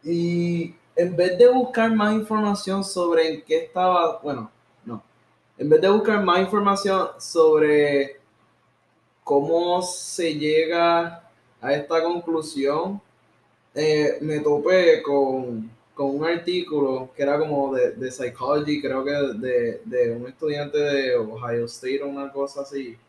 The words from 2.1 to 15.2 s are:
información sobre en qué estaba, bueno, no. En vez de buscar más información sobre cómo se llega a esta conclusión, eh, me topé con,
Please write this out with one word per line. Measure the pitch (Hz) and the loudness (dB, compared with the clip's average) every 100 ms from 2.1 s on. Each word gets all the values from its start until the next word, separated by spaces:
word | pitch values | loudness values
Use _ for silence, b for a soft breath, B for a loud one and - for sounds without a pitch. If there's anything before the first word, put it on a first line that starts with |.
información | 220 214 214 208 202 - 190 | 0 0 0 0 -2 -2 -4
sobre | 190 180 175 165 160 | -4 -2 2 2 2
en | 147 | -2
qué | - 160 165 | -2 -2 -2
estaba, | 180 180 180 165 - | 0 2 2 0 -2
bueno, | 143 135 110 _ _ _ 117 | -8 -8 -10 _ _ _ -14
no. | 113 _ _ _ _ _ _ | -14 _ _ _ _ _ _
En | 147 | 4
vez | 156 | 4
de | 185 | 6
buscar | 208 214 208 | 4 2 0
más | 190 180 | 2 2
información | 190 208 202 196 196 190 185 - | 2 2 2 0 0 0 -2 -6
sobre | - 170 160 156 151 147 147 143 139 - _ _ _ _ _ _ _ _ _ _ | -6 4 6 6 6 4 4 2 -2 -8 _ _ _ _ _ _ _ _ _ _
cómo | - 143 143 165 175 175 | 0 0 2 0 2 -2
se | 175 - - - 170 151 | -2 -10 -10 -4 -4 -2
llega | 151 156 160 170 170 170 170 170 - _ _ _ | 0 2 2 2 2 2 0 -8 -20 _ _ _
a | 123 | -4
esta | 147 143 165 | -4 0 -2
conclusión, | 165 175 170 165 147 139 139 151 185 202 _ _ _ _ _ _ _ | 0 -4 -2 -4 -4 -4 -2 -2 -4 -8 _ _ _ _ _ _ _
eh, | 139 156 151 147 - | -2 0 2 0 -2
me | 151 151 | -4 -2
topé | 147 147 156 185 175 156 | 0 0 4 4 6 4
con, | 143 143 | 4 0